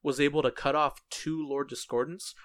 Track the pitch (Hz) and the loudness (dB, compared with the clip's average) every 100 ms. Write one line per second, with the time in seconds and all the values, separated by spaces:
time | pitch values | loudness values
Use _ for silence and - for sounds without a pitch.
0 | 147 131 143 147 131 - 143 147 147 - | -2 2 4 4 0 0 0 2 2 -2
1 | _ - - 160 147 139 139 123 - 120 | _ -8 -4 -4 -2 -2 -2 -6 -2 0
2 | 135 180 - - | 0 -4 -12 -14